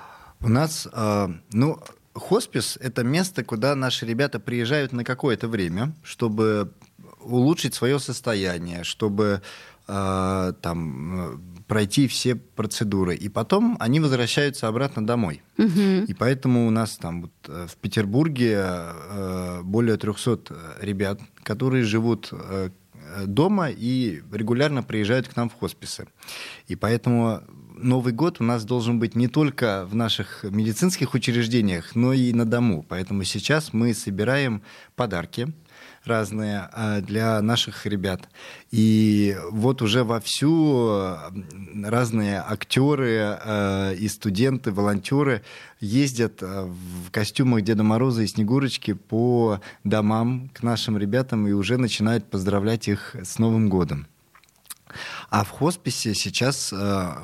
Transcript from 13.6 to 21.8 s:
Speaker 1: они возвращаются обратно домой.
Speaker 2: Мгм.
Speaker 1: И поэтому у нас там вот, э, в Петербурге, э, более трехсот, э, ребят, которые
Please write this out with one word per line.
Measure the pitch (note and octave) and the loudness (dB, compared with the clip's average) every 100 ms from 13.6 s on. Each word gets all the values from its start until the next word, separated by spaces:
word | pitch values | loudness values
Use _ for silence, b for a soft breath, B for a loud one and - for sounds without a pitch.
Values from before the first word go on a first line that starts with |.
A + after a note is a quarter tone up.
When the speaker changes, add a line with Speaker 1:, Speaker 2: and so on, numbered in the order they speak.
| A#3 A#3 | 4 2
Speaker 1:
они | A2+ D3+ | 2 2
возвращаются | D3+ B2+ A#2 - D3 C3 A2 | 4 2 2 2 0 0 -2
обратно | A2+ C#3 B2 G#2+ | 0 -2 -2 0
домой. | A#2+ F#2 C#2+ _ - | 2 0 -4 _ 0
Speaker 2:
Мгм. | G#3+ F3 G3 F#3 | 2 4 4 2
Speaker 1:
И | A3 | 0
поэтому | F#2 A#2 C3+ C3 A#2+ A#2 | 0 0 2 2 4 4
у | |
нас | A2+ G#2+ - | 2 0 -4
там | E2+ E2+ | -8 -8
вот, | E2+ _ - | -10 _ -16
э, | D#2+ E2+ | -12 -12
в | - | -8
Петербурге, | G2 A2+ G2 A#2+ D#3+ C3 A#2 G#2 | -4 -2 0 2 2 2 2 2
э, | F#2+ F2 E2+ E2 E2 G2+ F#2 F#2 F2+ F2 | 0 -4 -8 -12 -12 -8 -6 -4 -6 -8
более | F2+ A2 A#2+ G#2 | -2 2 2 2
трехсот, | G#2+ G2+ B2+ G#2+ - | 0 -2 -2 -2 -4
э, | - D#2+ - | -16 -16 -10
ребят, | G2+ G2 G2 G2+ - - | -6 -2 -2 -4 -10 -18
которые | - G#2 C3 C3 | -8 -2 0 2